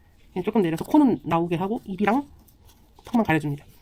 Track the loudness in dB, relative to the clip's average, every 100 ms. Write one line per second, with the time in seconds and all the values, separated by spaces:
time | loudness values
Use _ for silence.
0 | _ _ -12 -6 -2 0 0 -2 0 4
1 | 4 2 0 -2 0 -2 -2 -6 -8 -2
2 | 0 0 -2 -14 -20 _ -20 _ _ _
3 | -4 -2 2 0 0 -8 -12 -20